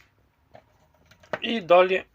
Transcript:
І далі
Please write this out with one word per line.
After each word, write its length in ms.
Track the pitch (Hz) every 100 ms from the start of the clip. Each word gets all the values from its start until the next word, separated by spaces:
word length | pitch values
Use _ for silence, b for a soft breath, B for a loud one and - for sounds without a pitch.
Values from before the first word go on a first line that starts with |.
| b _ _ _ _ - _ _ _ _ _ _ _ -
І 200 | 226 233
далі 440 | 165 175 185 185 -